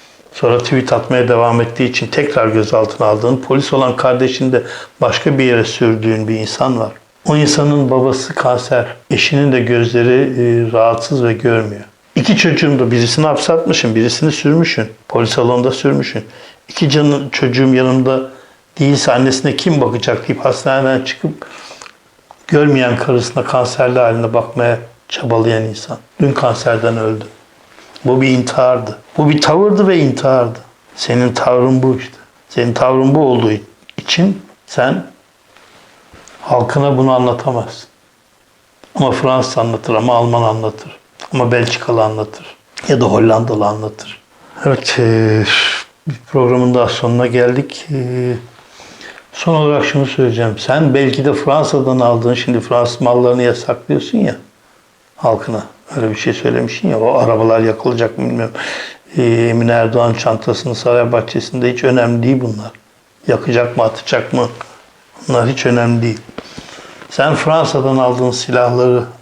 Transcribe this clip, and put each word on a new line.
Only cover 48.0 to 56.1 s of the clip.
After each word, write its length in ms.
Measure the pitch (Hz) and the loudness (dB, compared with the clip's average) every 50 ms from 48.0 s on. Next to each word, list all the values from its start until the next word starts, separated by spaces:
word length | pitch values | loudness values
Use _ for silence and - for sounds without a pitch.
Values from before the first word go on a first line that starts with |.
| 123 127 127 127 123 123 120 123 120 - - - - - - - - - - - - - - - - _ - | -4 -4 -4 -4 -4 -4 -4 -6 -8 -16 -20 -20 -20 -20 -20 -20 -20 -20 -20 -20 -20 -20 -20 -20 -20 _ -12
son 220 | - - 170 165 | -6 -2 0 2
olarak 300 | 151 151 147 147 143 147 | 2 2 2 2 0 0
şunu 200 | 147 - 139 139 | 0 0 0 0
söyleyeceğim. 500 | 127 - 139 131 120 110 117 117 110 104 - | 0 0 0 0 0 2 0 -2 -2 -2 -4
Sen 340 | - - 135 156 160 139 127 | -2 0 2 2 2 4 4
belki 320 | 139 139 131 - - 131 | 2 2 2 0 0 0
de 80 | 147 147 | 0 0
Fransa'dan 640 | 147 - 147 139 156 143 - 156 139 131 131 127 127 | 0 0 0 2 2 2 0 0 0 0 0 0 2
aldığın, 340 | 120 120 120 117 117 120 123 | 2 2 2 2 0 0 -2
şimdi 260 | 120 - 127 123 113 | -2 -2 -2 -2 -2
Fransız 420 | 113 - 123 120 120 117 - - | -2 0 0 0 0 0 -2 -2
mallarını 420 | 123 120 123 123 123 123 123 123 123 | 0 2 2 4 4 2 2 2 2
yasaklıyorsun 720 | 123 123 - - - 117 - - - 143 139 - - 233 | 0 0 -2 -4 -6 -6 -6 -4 -4 -4 -4 -2 -2 -2
ya 180 | 220 190 - - - - _ _ _ _ _ _ _ _ _ _ _ _ _ _ | 0 0 -2 -4 -6 -12 _ _ _ _ _ _ _ _ _ _ _ _ _ _
halkına. 480 | - - 120 110 - - 120 110 104 - - - _ _ - - | -4 -2 0 0 -2 -4 -6 -8 -8 -8 -12 -18 _ _ -10 -6
Öyle 140 | 139 113 | -4 -4
bir 60 | 107 | -4